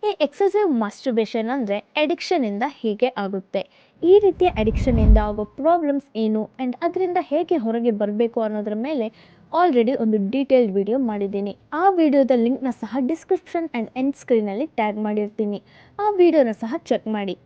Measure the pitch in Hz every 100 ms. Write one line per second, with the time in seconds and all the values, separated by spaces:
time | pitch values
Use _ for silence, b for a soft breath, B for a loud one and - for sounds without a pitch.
0 | 415 392 285 - 403 403 403 247 208 -
1 | 269 226 214 233 220 277 214 202 _ -
2 | 302 339 - 359 226 202 269 277 226 208
3 | 247 254 196 196 185 202 - b b b
4 | 330 403 403 - 359 - 214 226 - 233
5 | 214 214 208 208 214 - 285 349 302 277
6 | - 220 220 214 214 - 254 247 330 359
7 | 370 359 311 294 349 339 220 233 240 208
8 | 208 208 233 233 220 214 208 214 254 302
9 | 220 b b b b 320 359 247 226 277
10 | 220 214 196 262 277 262 233 190 196 247
11 | 247 208 196 202 202 - _ 294 381 370
12 | 311 277 269 254 233 269 262 226 214 247
13 | 254 320 - 370 - 349 330 240 220 -
14 | 262 277 - 233 208 196 311 - 214 208
15 | 214 214 208 208 208 202 b b b -
16 | 415 403 349 311 240 208 226 320 - 233
17 | - 220 202 175